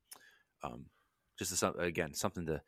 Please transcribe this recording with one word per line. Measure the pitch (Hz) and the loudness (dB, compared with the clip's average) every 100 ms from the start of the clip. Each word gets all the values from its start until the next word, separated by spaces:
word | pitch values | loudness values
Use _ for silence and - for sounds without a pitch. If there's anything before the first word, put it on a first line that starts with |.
| _ - - - _ _ | _ -20 -20 -20 _ _
um, | 69 60 69 _ _ _ _ - | -8 -8 -14 _ _ _ _ -4
just | 90 90 | -2 2
a, | 95 | 2
again, | - 87 85 80 | 4 2 2 -2
something | - 104 - 80 | 0 -2 0 -2
to | 76 | -2